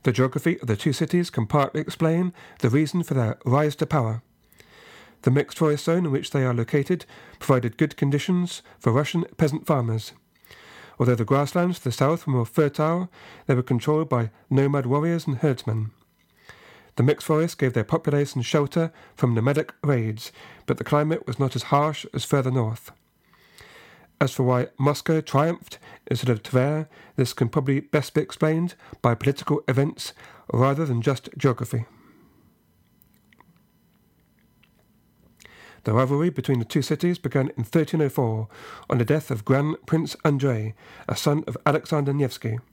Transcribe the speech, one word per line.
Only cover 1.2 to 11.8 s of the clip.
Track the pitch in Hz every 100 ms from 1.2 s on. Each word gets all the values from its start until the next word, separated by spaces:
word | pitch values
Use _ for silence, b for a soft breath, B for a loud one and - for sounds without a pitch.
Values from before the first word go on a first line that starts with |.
| 175
can | - 110
partly | 147 139 151
explain | - - 160 170 180 B B B
the | 117
reason | 131 151 180
for | 165
their | 135 110 -
rise | - 135 151 147
to | 151
power. | 156 113 110 _ _ B B B B B B B B
The | -
mixed | 135 143 -
forest | 156 147
zone | - 170 170
in |
which | 135 -
they | 143
are | 127
located | 120 113 147 135 180 - B B B
provided | - 131 117 -
good | 156 -
conditions | 143 143 - 180 175 - B B
for | 127
Russian | 120 147 170 - -
peasant | 156 156 -
farmers. | 143 117 113 - - _ _ B B B B B B
Although | 120
the | 120
grasslands | 113 135 143 180 180
to | 175